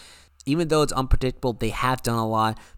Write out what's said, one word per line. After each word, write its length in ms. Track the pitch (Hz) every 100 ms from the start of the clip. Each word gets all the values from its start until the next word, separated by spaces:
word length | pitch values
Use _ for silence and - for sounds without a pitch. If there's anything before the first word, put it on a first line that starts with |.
| - - - _ -
Even 220 | 156 165
though 140 | 156
it's 100 | 143
unpredictable, 640 | 131 131 - 127 - 127
they 160 | 113 110
have 300 | - 127 131
done 180 | 120 117
a 100 | 113
lot, 280 | 110 110 113 -